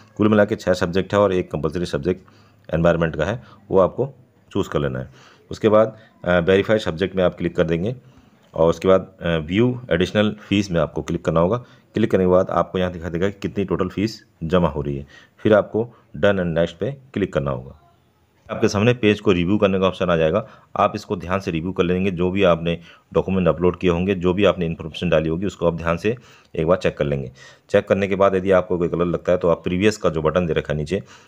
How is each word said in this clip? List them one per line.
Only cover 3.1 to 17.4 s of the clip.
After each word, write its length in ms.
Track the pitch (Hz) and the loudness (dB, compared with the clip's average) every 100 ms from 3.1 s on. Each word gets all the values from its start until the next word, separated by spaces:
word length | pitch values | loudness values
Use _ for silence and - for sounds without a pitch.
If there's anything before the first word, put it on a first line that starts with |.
| 76 | -2
का 80 | |
है, 180 | 80 120 - - - | -4 -4 -10 -20 -2
वो 80 | 95 | 2
आपको 340 | 90 - 135 - _ _ _ | 2 0 -8 -8 _ _ _
चूज़ 160 | 104 92 | -4 -2
कर 100 | 78 | -2
लेना 200 | 71 64 | -2 -4
है। 120 | 64 - - _ _ | -10 -16 -20 _ _
उसके 180 | 98 113 | -2 2
बाद, 280 | 104 110 - - _ | 4 4 -2 -20 _
अ, 140 | 87 87 | 0 2
वेरीफाई 400 | 85 95 98 110 | 4 2 4 0
सब्जेक्ट 380 | 98 80 92 92 | 0 -2 -2 0
में 80 | |
आप 100 | 90 | 0
क्लिक 220 | 87 87 - | 0 -4 -2
कर 80 | |
देंगे 320 | 82 82 98 127 - _ _ _ _ | 0 0 -2 -6 -14 _ _ _ _
और 160 | - 82 | 0 2
उसके 180 | 85 95 | 2 4
बाद, 240 | 95 - - | 4 2 -6
अ, 40 | 85 | -4
व्यू 540 | 85 78 92 123 123 - | -4 -2 0 0 -2 -4
एडिशनल 460 | 85 90 107 107 104 | -2 0 0 -2 -4
फीस 300 | - 101 95 | -2 -2 0
में 100 | 85 | -2
आपको 220 | 73 - | -2 -4
क्लिक 220 | 73 85 | -6 -4
करना 160 | - 82 | -2 0
होगा। 160 | 87 117 123 - _ | 0 -2 -6 -20 _
क्लिक 160 | - 107 | -4 0
करने 140 | 95 | 2
के 40 | 92 | 4
बाद 220 | 90 95 | 4 2
आपको 280 | 82 87 95 | 0 -2 -2
यहाँ 140 | 90 | -4
दिखाई 180 | 87 85 | -4 -8
देगा 180 | 82 95 | -4 -4
कि 100 | 104 | -4
कितनी 220 | 95 101 | -6 -6
टोटल 240 | 95 85 92 | -4 -2 -4
फीस 380 | - 107 - _ _ | -2 -4 -6 _ _
जमा 240 | 82 85 85 | -2 2 2
हो 140 | 73 | -2
रही 140 | 71 69 | -6 -8
है। 100 | 69 - - _ | -12 -20 -20 _
फिर 160 | - | 4
आपको 360 | 104 98 107 123 - _ - | 4 4 -2 -4 -8 _ -2
done 180 | 101 101 | 0 0
and 180 | 87 | 0
next 180 | 80 85 | 0 -2
पे 240 | - 110 139 - | -2 -8 -8 -10
क्लिक 180 | - 95 | -4 -2
करना 180 | 80 | -2